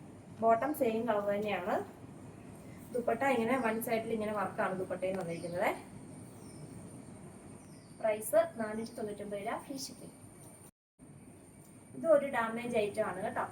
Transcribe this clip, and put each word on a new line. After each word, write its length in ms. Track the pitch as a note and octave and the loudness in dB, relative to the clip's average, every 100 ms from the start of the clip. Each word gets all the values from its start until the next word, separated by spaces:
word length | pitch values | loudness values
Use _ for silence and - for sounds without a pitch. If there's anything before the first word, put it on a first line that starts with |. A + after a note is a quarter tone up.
| - - - - | -16 -18 -16 2
ബോട്ടം 340 | A3+ A3+ C#4 | 6 6 4
സെയിം 320 | D4+ A#3+ A3 A#3+ | 2 4 4 4
കളർ 280 | G#3 G3+ | 2 4
തന്നെയാണ്. 400 | G3+ G#3+ F#3+ F#3 D4 - - - - - - - - - - - | 2 2 0 2 0 0 -8 -16 -14 -16 -16 -16 -14 -14 -14 -4
ദുപ്പട്ട 300 | A#3+ A#3 A#3 | 0 2 4
ഇങ്ങനെ 340 | C#4 B3 A3+ C4 | 4 4 4 4
വൺ 240 | A3+ A3+ | 4 0
സൈഡിൽ 300 | A#3 A3+ A3+ | 2 0 2
ഇങ്ങനെ 200 | A3+ G#3+ | 0 0
വർക്കാണ് 460 | G#3 F#3 - F#3+ F#3 | 0 0 0 0 0
ദുപ്പട്ടയിൽ 400 | F#3 F#3 F#3 F#3+ | -2 0 0 0
വന്നിരിക്കുന്നത്. 580 | E3+ E3 E3+ F3 A#3 F#4 - - - - - - - - - - - - - - - - - - - - - - | -2 -4 -4 0 0 0 -6 -14 -14 -14 -14 -16 -16 -14 -14 -14 -14 -14 -16 -16 -16 -16 -16 -18 -18 -18 -18 -2
പ്രൈസ് 460 | A3 G#3+ G#3+ D#4 E4 A#3 | 0 2 4 4 4 2
നാനൂറ്റി 360 | G#3+ A3 A3+ | -4 -2 -6
തൊണ്ണൂറ്റൊമ്പത് 480 | - G#3+ G#3 G#3 G3+ | -6 -6 -4 -6 -4
രൂപ, 160 | G3+ - | -2 -4
ഫ്രീ 220 | - C4+ | -6 -8
ഷിപ്പിംഗ്. 380 | - - - - - - - - - - _ _ - - - - - - - - - | -8 -10 -16 -16 -18 -18 -18 -20 -20 -20 _ _ -20 -18 -20 -20 -20 -20 -20 -20 -16
ഇത് 120 | - E4 | -2 8
ഒരു 200 | D4 C#4 | 8 8
ഡാമേജ് 500 | C4 A3+ A3+ A#3+ A#3 | 2 0 0 0 2
ഐറ്റം 280 | G#3 G#3+ G3+ | 2 2 0
ആണ് 160 | F#3 | 0
കേട്ടോ. 220 | G#3+ B3 - | -2 -2 -4